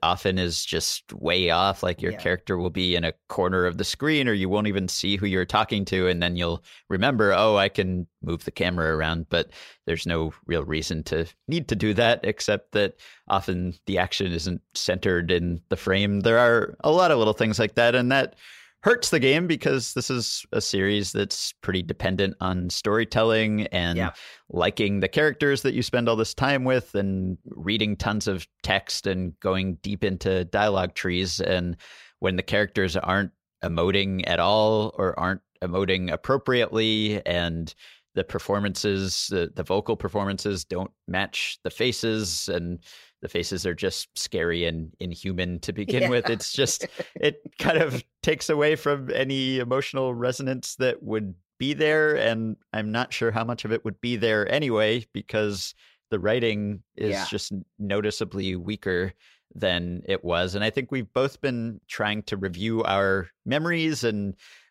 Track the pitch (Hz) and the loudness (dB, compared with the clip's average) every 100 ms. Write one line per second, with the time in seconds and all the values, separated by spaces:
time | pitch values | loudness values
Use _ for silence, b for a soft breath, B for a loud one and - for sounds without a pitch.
0 | 80 92 98 92 87 85 - 82 - - | 0 2 0 2 0 -2 -2 -2 -2 -4
1 | - 50 82 92 85 82 98 98 92 85 | -8 -6 0 2 4 4 2 2 -2 -2
2 | 90 - - 90 - 90 90 92 90 85 | -4 -2 -2 -2 -2 -2 -2 0 0 2
3 | 82 - - - 90 92 90 90 101 - | 0 -4 -6 -2 2 2 2 0 -4 -2
4 | 147 151 127 101 92 104 104 98 90 - | 0 2 2 0 2 0 0 -2 -2 -2
5 | 95 101 104 95 87 107 110 104 92 92 | -2 -2 0 0 2 0 2 -2 -2 0
6 | 90 87 87 87 85 85 B B - 92 | 2 2 0 0 -2 -4 B B -6 0
7 | 123 123 101 92 110 101 98 - 92 90 | 2 4 4 6 4 4 2 0 -2 -2
8 | 87 _ 82 82 - - 90 87 80 78 | -6 _ -8 -6 -6 -2 -2 0 0 0
9 | 80 85 80 85 - B B B - 82 | 0 -2 -2 -2 -2 B B B -4 -4
10 | 85 82 80 - - 82 - 78 - 80 | -2 -2 -2 -6 -4 -2 -2 -4 -2 -6
11 | - 80 82 - - 165 - 101 107 104 | -2 -4 -4 -8 -6 -4 -2 0 0 4
12 | 117 120 104 - - 101 - 104 98 - | 4 4 0 -2 0 -2 0 0 0 -2
13 | B B - 98 95 90 90 - - 92 | B B 0 0 0 -2 -4 -6 -2 0
14 | 92 - 95 82 87 87 - - - 92 | 0 0 -2 -2 -4 -6 -6 -4 -2 0
15 | 101 87 85 87 87 85 - 95 98 95 | 2 0 2 0 0 -4 -4 -4 2 2
16 | 101 101 113 117 120 117 - - 151 170 | 4 2 4 6 6 6 2 0 2 6
17 | 175 131 107 104 113 107 107 - 117 123 | 6 6 4 4 2 2 2 4 4 4
18 | 123 135 127 - B B B B - 240 | 4 2 0 -6 B B B B 2 4
19 | - 160 131 151 180 156 143 135 120 127 | 2 4 6 4 2 0 2 0 0 -4
20 | - 127 110 - - 113 - 98 98 104 | -2 -2 -2 -6 -4 -4 -2 0 2 0
21 | 98 104 98 - - - - 92 85 - | 0 -2 -2 -4 -6 -6 -2 -2 -2 -2
22 | 95 95 98 - 92 90 90 - 107 107 | -2 2 0 0 -2 0 -2 -2 0 0
23 | 113 113 113 110 107 107 104 90 85 85 | 2 2 4 4 2 0 0 0 0 0
24 | 104 B B B - 87 90 - 104 101 | -2 B B B -6 0 0 2 0 0
25 | 95 151 151 - 143 135 131 120 - 123 | 0 2 2 2 2 2 0 0 0 0
26 | 117 110 113 - 131 139 127 127 - 101 | 2 2 0 0 0 2 2 0 0 -2
27 | 98 95 92 90 - - 82 110 107 101 | 0 0 -2 -6 -10 -8 -2 0 0 0
28 | 101 107 104 92 - _ - 98 - - | -2 -2 -2 -4 -6 _ 0 0 0 -4
29 | 98 92 90 - 95 92 95 85 98 101 | -2 -2 -4 -4 -2 0 -2 -4 -6 -2
30 | 104 95 95 95 85 104 104 98 90 - | -2 0 0 0 0 2 2 2 0 -2
31 | 92 87 92 85 92 90 87 85 B B | -2 0 -2 -2 0 0 0 -6 B B
32 | B B 95 92 - 104 104 104 95 92 | B B -2 -2 0 0 2 2 0 0
33 | - 98 95 - _ _ 87 82 90 98 | 2 0 0 -6 _ _ -4 0 2 2
34 | 98 92 - 85 87 107 107 107 107 - | 0 -2 0 2 4 4 4 2 0 -2
35 | 95 - 87 95 - _ 92 92 95 92 | -2 0 -2 -4 -8 _ -4 -2 0 0
36 | 87 80 - 135 - 123 113 110 110 107 | -2 -4 0 -2 2 2 2 2 2 2
37 | 107 104 - 87 85 82 80 - B B | 0 -2 -2 0 0 -2 -6 -12 B B
38 | B 98 92 101 - 101 101 95 107 98 | B -4 -4 -6 -2 0 0 -2 0 0
39 | 95 - - 95 85 - 80 98 113 110 | 0 -2 -2 -2 -2 -4 -2 0 0 -4
40 | 95 104 98 95 104 92 - 90 95 - | -2 -2 -2 -2 -2 -4 -4 -6 -6 -10
41 | - 92 98 - - - - - 127 110 | -6 -4 -2 -4 -6 -6 -10 -2 -2 0
42 | 117 110 98 82 - 87 85 87 B B | 0 0 -2 -4 -2 -2 -4 -8 B B
43 | B _ - 87 85 92 95 85 95 - | B _ -6 -4 -4 -4 -4 -2 -2 -4
44 | - - - 90 85 85 85 82 80 - | -8 -8 -6 -2 0 0 0 -2 -8 -10
45 | 90 82 95 90 90 87 - 92 98 123 | -10 -6 -6 -2 -2 -4 -6 -6 -2 0
46 | 120 120 - 117 - - 120 - 175 - | 2 2 0 -2 -4 -2 -2 -2 -6 -10
47 | - 151 147 147 - - - 160 156 123 | -12 -2 -2 -2 -10 -4 0 2 0 -2
48 | - _ - 151 - 151 151 156 143 143 | -10 _ -2 0 0 2 4 2 0 -2
49 | 131 - 135 135 131 131 123 131 - 135 | -2 -2 0 0 0 -2 0 -2 -2 -2
50 | 131 120 123 127 131 131 - - 127 117 | -2 0 -2 -2 -4 -4 -8 0 0 0
51 | 107 110 101 90 _ _ 135 147 151 156 | -2 -4 -4 -8 _ _ -4 2 2 4
52 | 151 147 110 113 110 104 _ 107 107 117 | 4 4 2 0 -2 -6 _ -6 -2 -2
53 | 123 - 117 110 113 120 110 117 113 - | -4 -2 0 0 -2 -4 -2 -2 -2 -4
54 | 120 117 113 107 101 143 143 107 107 120 | -4 0 2 2 2 2 2 2 2 0
55 | 110 101 - 107 104 98 - - b b | -4 -12 -4 -2 0 -2 -8 -12 b b
56 | _ 104 98 123 117 104 104 101 - - | _ -2 0 2 0 0 -4 -6 -12 -6
57 | 107 98 92 104 - 101 - - 101 101 | -2 -2 -4 -6 -6 -10 -12 -10 -2 -2
58 | 104 - 104 98 95 90 92 107 95 87 | -2 -4 -6 -4 -4 -4 -6 -6 -2 0
59 | 92 - b b b - 95 87 87 87 | -2 -6 b b b -4 0 0 -2 -6
60 | - 95 87 85 92 101 107 - 123 135 | -2 -2 0 0 0 0 -2 -2 -4 -6
61 | 104 127 135 - 139 120 113 107 - - | -2 -2 -2 -2 -4 -2 -6 -8 -12 -4
62 | 104 107 - 101 95 87 110 113 107 98 | -2 -2 -4 -4 -4 -4 -2 0 2 2
63 | 98 95 90 _ - 143 165 170 160 147 | 2 0 -2 _ -4 -2 0 0 0 0
64 | 120 104 101 92 B B B | -2 -2 -4 -8 B B B